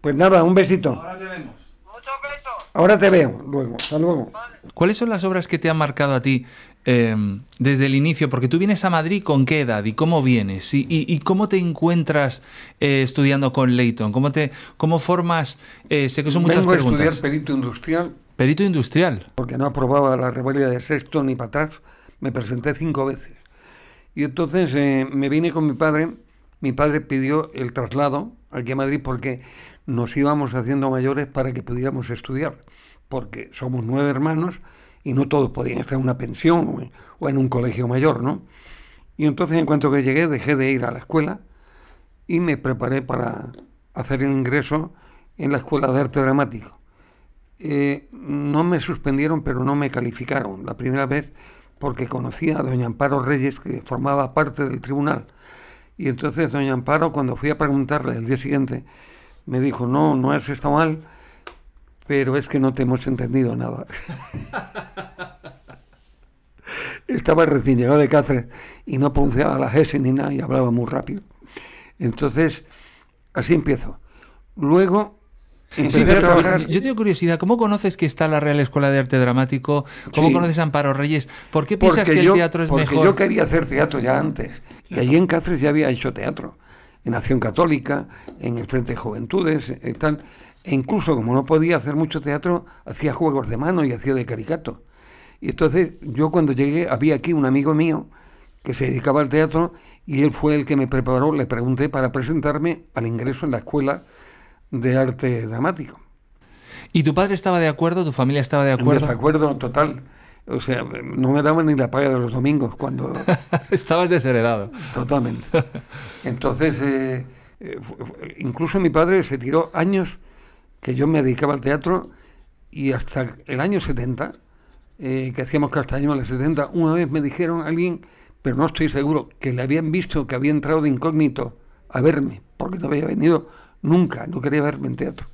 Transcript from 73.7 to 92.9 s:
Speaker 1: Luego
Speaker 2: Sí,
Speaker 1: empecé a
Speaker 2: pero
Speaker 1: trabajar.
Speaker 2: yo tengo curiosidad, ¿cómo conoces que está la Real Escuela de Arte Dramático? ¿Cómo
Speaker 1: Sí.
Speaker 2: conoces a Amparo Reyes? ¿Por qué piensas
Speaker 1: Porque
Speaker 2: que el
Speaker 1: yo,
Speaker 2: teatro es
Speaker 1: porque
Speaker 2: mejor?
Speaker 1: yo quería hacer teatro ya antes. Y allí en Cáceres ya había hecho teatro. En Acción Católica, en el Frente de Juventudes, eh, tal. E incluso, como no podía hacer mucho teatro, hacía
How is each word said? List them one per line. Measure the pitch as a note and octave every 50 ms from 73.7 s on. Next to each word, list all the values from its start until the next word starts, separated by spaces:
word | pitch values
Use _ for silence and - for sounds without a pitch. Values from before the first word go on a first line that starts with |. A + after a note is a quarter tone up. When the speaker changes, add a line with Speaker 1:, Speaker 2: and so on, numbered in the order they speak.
| C3+ B2 - - - - - - _ - - - _ - - _ -
Speaker 1:
Luego | - D3+ C#3+ D#3+ F3+ G3 F#3 F3+ G#3 G#3 G3+ - _ _ _ - - - _ _ _ _ _
Speaker 2:
Sí, | - - D3
Speaker 1:
empecé | D3+ - - -
a |
Speaker 2:
pero | - F3+ G3
Speaker 1:
trabajar. | F3+ F3 F3 E3+ D#3+ F#3 F#3 E3+ D#3+
Speaker 2:
yo | D#3 D#3+ G3
tengo | F#3+ C4+ B3+
curiosidad, | G#3+ A3 G#3 E3+ - F3 E3+ E3+
¿cómo | D#3+ F#3 F#3 A#3+
conoces | A#3 A3+ G#3 G#3 G3+ - F#3+ -
que | - E3
está | D3+ - - D#3+ D#3
la | D#3 D3+
Real | D3 D3 C#3+ D3
Escuela | C#3 B2+ - D3 C#3+ C#3
de | C#3 C#3
Arte | C3 B2+ C#3 C3
Dramático? | B2+ B2 A#2+ C3 C3 B2+ C#3+ C3 C3 - D3 D3 C#3 - - - - - -
¿Cómo | D3+ D3+ D#3+
Speaker 1:
Sí. | C3+
Speaker 2:
conoces | E3+ F3 E3+ D#3 E3
a | E3
Amparo | D#3 C#3+ D3 C#3+ C#3 C3+
Reyes? | C3+ C#3+ D3 D#3 D3 - - - - - -
¿Por | - D#3 C#3+
qué | - G#3
piensas | G3 F#3 F#3+ E3 G#3+ G3+
Speaker 1:
Porque | D#3+ D#3
Speaker 2:
que | E3
el | F3+
Speaker 1:
yo, | F#3 G3
Speaker 2:
teatro | F#3 E3+ E3 E3+ E3+ E3+
es | D#3
Speaker 1:
porque | C#3+ C#3 D3+
Speaker 2:
mejor? | C3 D3 D#3+ D#3+
Speaker 1:
yo | G3 F#3+
quería | G3 G3 G3 - F#3 D#3+
hacer | - D#3+ E3+ E3
teatro | B2+ C3+ C3+ - E3 D#3 C3+
ya | A2+ B2+ C3
antes. | C#3 D3+ D#3 - - A2 F#2 - - - - - - _ _
Y | F3+ -
allí | B2 B2+ C#3+
en | E3+ F#3
Cáceres | F3 E3 E3+ D#3+ F3 F3 C3+
ya | C3+ D3+
había | D3 D#3 D3+ C3+
hecho | B2+ B2 - B2+ -
teatro. | - G2+ A#2+ - - - - - _ _ - - - - - _ _ _
En | A#2 A#2+
Acción | A#2 - - C3+ B2
Católica, | A#2+ A2+ F#2 - F3 E3 D3+ C3 - - C#3+ - - - - - - - - -
en | - A#2+ A#2+
el | A#2 A2+
Frente | - B2+ C3 B2 B2 A#2+
de |
Juventudes, | - - A2+ G#2+ A2+ A#2 A2 - G3 F3+ D#3+ D#3 D3 B2+ B2+
eh, | C3 - - B2 A2+
tal. | - - D3+ D3+ D3+ - - - - - - _ _ _
E | F#3 D#3
incluso, | C3+ B2+ C3 G#3+ G3+ C3+ E3 D3+
como | A#2+ A2 A#2 B2
no | C3+ C3
podía | C3 D#3+ D#3 D#3+ E3+ E3+
hacer | D3 A2 C#3+ C#3+
mucho | D3+ D#3+ D#3 - D#3
teatro, | C3 D3 C#3+ D3 - F3+ F3 E3+ - - - - _
hacía | -